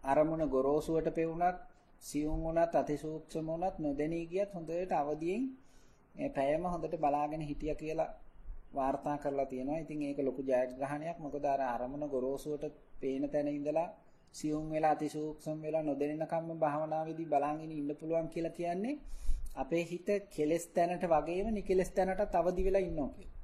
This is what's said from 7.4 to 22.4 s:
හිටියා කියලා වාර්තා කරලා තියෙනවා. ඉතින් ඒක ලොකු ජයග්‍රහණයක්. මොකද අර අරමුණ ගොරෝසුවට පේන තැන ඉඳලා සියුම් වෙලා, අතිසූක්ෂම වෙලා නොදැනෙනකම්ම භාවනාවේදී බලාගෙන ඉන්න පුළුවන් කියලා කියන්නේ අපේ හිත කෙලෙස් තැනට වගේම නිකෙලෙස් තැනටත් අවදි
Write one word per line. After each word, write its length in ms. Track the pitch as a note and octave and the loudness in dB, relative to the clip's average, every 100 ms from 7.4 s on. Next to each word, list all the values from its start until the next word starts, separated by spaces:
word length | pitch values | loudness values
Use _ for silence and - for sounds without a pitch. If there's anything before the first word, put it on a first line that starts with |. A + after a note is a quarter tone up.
හිටියා 340 | D3+ C#3+ D#3 | -4 -4 -4
කියලා 360 | D3 D#3 D#3+ D#3 - - - - - - | -4 -4 -2 -2 -4 -18 -14 -10 -10 -6
වාර්තා 460 | C#3 C3+ C#3 D3+ D3 | -2 0 0 -2 -2
කරලා 280 | D3 C#3 C3+ | -2 0 -2
තියෙනවා. 320 | B2+ C3 D#3 | -2 -2 -4
ඉතින් 240 | D3+ D3+ | -4 -4
ඒක 160 | C#3+ C#3+ | -4 0
ලොකු 240 | C3+ C3 | 0 0
ජයග්‍රහණයක්. 760 | C3+ B2 B2+ B2+ C3+ D3 D#3+ E3+ | 2 2 2 -2 -4 -4 -6 -6
මොකද 260 | D3 C#3+ | -6 -2
අර 160 | C#3+ C3+ | 0 2
අරමුණ 420 | C3 A#2 B2 C#3+ D3 | 0 0 -4 -4 -2
ගොරෝසුවට 560 | C3+ B2+ C3+ D3+ D3 D3+ - - - | 0 0 -2 -4 -4 -6 -10 -16 -6
පේන 320 | C3+ C3+ C#3+ | -2 0 0
තැන 200 | D3 D3 | 0 0
ඉඳලා 400 | D3 C#3+ D#3 F3+ - - - - | -2 0 0 0 -6 -20 -20 -20
සියුම් 300 | - D#3 D3+ D#3 | -6 -2 -2 0
වෙලා, 200 | D#3 D#3 | 2 4
අතිසූක්ෂම 680 | D3+ D3+ D#3 D3+ D3+ D#3 D#3 | 4 0 -2 -6 -6 -6 -4
වෙලා 220 | D#3 D#3+ | -2 0
නොදැනෙනකම්ම 760 | D3+ C#3 D3 D3+ D#3 E3 E3 D#3+ | 0 0 0 0 -2 -2 -2 0
භාවනාවේදී 680 | D#3 D3 D#3 D#3 D#3+ D#3+ D#3+ | 2 2 0 -2 -2 -4 2
බලාගෙන 460 | D3 C#3+ D#3 D#3+ | 2 4 -2 -4
ඉන්න 180 | D#3 C#3+ D3+ | -4 -4 -4
පුළුවන් 320 | D#3+ E3 E3 | 0 0 0
කියලා 220 | F3 E3 | -2 -4
කියන්නේ 440 | D#3+ E3+ F3+ A3+ D4 - - - - - | -2 -2 0 -2 -4 -6 0 4 4 2
අපේ 320 | - C3 E3+ | -4 0 0
හිත 240 | E3+ F3 - G3+ G3+ | 0 -4 0 0 0
කෙලෙස් 360 | - D3+ E3+ - | 0 2 2 2
තැනට 380 | - E3+ F3 | 2 2 2
වගේම 420 | F3+ D#3 D3+ F3 A3 | 4 4 4 -2 0
නිකෙලෙස් 400 | G#3 F#3+ F#3 F#3 | -2 2 2 4
තැනටත් 440 | - F#3+ F#3+ G3+ | 2 2 2 2
අවදි 280 | F3+ | 4